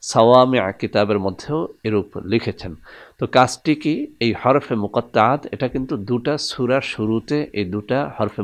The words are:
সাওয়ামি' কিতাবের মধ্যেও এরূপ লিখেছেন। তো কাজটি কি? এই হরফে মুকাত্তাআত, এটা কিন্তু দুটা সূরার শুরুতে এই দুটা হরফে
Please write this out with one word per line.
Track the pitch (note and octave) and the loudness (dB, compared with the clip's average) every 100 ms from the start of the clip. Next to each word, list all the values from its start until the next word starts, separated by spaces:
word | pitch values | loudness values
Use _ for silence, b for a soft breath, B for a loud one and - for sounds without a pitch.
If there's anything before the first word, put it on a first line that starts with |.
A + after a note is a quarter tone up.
| - | -2
সাওয়ামি' | B2+ A2+ B2+ B2+ B2+ F#2+ - | 4 8 8 6 2 0 -4
কিতাবের | A2+ A2 G#2 G#2 G2 | -2 0 2 0 -2
মধ্যেও | G2 - D3+ F3 - A2 | -6 -6 -6 -6 -6 -2
এরূপ | G#2+ F2+ G2+ F#2 | -2 -2 -8 -4
লিখেছেন। | A2+ - - F#2 D#2+ B B B - | -2 -2 -6 -10 -14 B B B -8
তো | B2+ B2+ | 0 4
কাজটি | B2+ - D#3 D3+ | 4 2 -2 -2
কি? | D3+ F3 D4 - A#2 | -2 -4 -6 -2 -2
এই | A2 | 0
হরফে | B2+ C#3 - A#2 | 2 2 0 -4
মুকাত্তাআত, | G2+ A#2 - - A2 D3 - G#2 | -2 -4 0 2 2 2 -4 -6
এটা | B2+ | -4
কিন্তু | C3+ C3 C3+ G2 | -4 -4 -6 -2
দুটা | B2 A#2+ D3 - | -2 -2 -4 -6
সূরার | - B2 C3+ - | -4 0 0 -2
শুরুতে | - G#2+ A2+ - D3 D3 - | -4 -2 -2 -2 -4 -4 -4
এই | F#2+ | -4
দুটা | G#2 G#2 C3 D3 B2 | -4 -4 -4 -4 -4
হরফে | G#2+ - | -4 -4